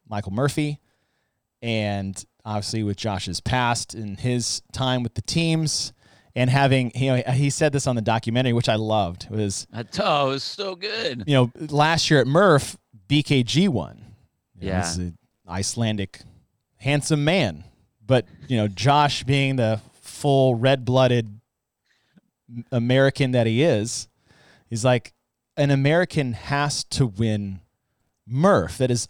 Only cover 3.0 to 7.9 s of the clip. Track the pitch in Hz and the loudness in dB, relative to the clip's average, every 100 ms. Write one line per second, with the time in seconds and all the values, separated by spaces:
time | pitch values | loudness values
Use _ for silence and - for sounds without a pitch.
3 | 110 95 - 87 - 127 120 120 - 110 | -4 -6 -6 -8 -2 0 0 -2 -6 -10
4 | 104 98 127 123 113 - - - 131 127 | -10 -6 -4 -2 -2 -6 -10 -6 -2 -2
5 | 120 - - 165 165 160 156 - - - | -4 -8 -6 -2 0 0 0 -4 -8 -12
6 | _ _ _ - 127 135 139 131 123 120 | _ _ _ -2 2 4 4 2 0 -2
7 | 131 127 123 127 139 - 156 143 131 | 0 0 0 0 0 2 0 0 0